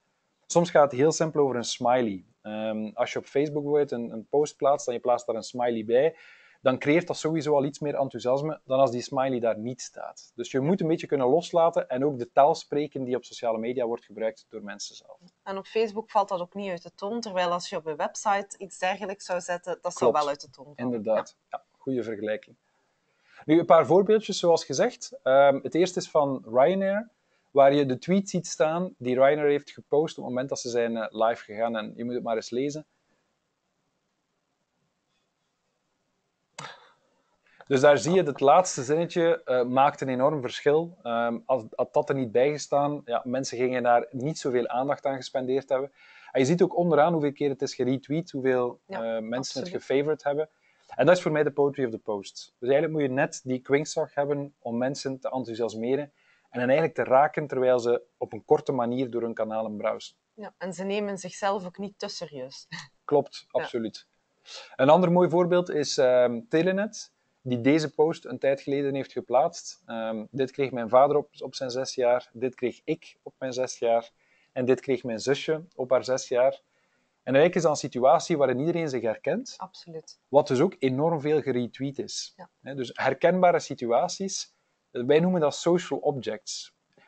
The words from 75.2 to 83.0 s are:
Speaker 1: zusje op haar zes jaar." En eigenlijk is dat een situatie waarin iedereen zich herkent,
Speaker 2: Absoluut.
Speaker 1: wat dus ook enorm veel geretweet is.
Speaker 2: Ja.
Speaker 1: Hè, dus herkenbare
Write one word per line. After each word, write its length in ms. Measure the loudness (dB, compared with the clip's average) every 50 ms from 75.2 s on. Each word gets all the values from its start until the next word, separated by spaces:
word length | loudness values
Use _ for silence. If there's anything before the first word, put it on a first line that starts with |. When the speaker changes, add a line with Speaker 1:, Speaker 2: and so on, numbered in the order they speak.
Speaker 1:
zusje 440 | -2 -2 -2 -2 0 -4 -4 -4 -4 -12 _
op 160 | -8 -2 0
haar 140 | 0 0 0
zes 240 | 0 -4 -4 -4 -2
jaar." 240 | 0 2 2 2 2 -2 _ _ _ _ _ _ _ _ _ _ _ _ -6
En 120 | 2 4
eigenlijk 200 | 6 6 6 4
is 80 | 4 2
dat 80 | 2
een 60 | 0 0 -4 -6
situatie 460 | -4 2 4 6 6 6 4 0 0
waarin 220 | 2 2 2 2 0
iedereen 300 | 0 -2 -2 -2 -2 -2
zich 140 | -4 -2 -2
herkent, 520 | -2 -4 -2 -2 -4 -4 -4 -4 -10 -14
Speaker 2:
Absoluut. 640 | -14 -16 -16 -16 -20 -20 -16 -16 -16 -16 -18 -20 _ _ 2
Speaker 1:
wat 180 | 4 4 4 4
dus 120 | 2 2
ook 160 | 2 2 0 0
enorm 420 | -2 0 0 2 0 0 0 -2
veel 220 | -2 0 0 0 0
geretweet 560 | 0 -2 -2 -2 -4 -6 -8 -8 -8 -6 -6
is. 340 | -8 -8 -8 -12 -12 -12 _
Speaker 2:
Ja. 120 | -20 -20 -20 _ _ -14
Speaker 1:
Hè, 120 | -12 -8
dus 160 | -8 -8 -8 -6
herkenbare 640 | -4